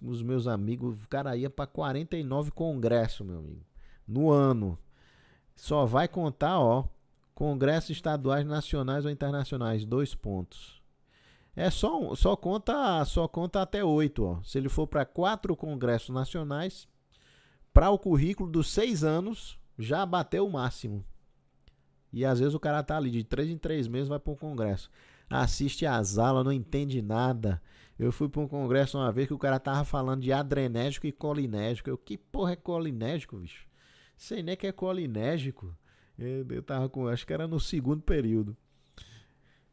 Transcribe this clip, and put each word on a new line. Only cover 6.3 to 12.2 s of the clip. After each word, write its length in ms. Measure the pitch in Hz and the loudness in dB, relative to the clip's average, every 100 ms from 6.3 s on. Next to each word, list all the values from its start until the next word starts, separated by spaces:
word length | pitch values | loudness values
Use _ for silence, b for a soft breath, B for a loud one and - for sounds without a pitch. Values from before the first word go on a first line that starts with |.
| 131 147 185 | 0 0 4
ó, 280 | 127 120 135 - _ _ _ | 4 4 0 -6 _ _ _
congressos 560 | - 147 139 135 160 - | -4 -2 2 2 2 0
estaduais, 560 | 156 165 151 131 139 147 | -4 -2 -2 0 0 0
nacionais 580 | 151 143 151 131 139 | -2 -2 -2 0 -2
ou 80 | 147 | -2
internacionais. 720 | 143 143 143 135 131 117 110 | -2 -2 -2 -4 -2 0 0
Dois 300 | 107 123 143 | 0 0 0
pontos. 680 | - 110 98 90 - - - _ _ _ b b b b - | -4 -6 -6 -6 -12 -20 -20 _ _ _ b b b b -2
É 160 | 175 | 0
só 280 | - 214 330 | 2 2 0
um, 160 | - | -2
só 200 | - | 2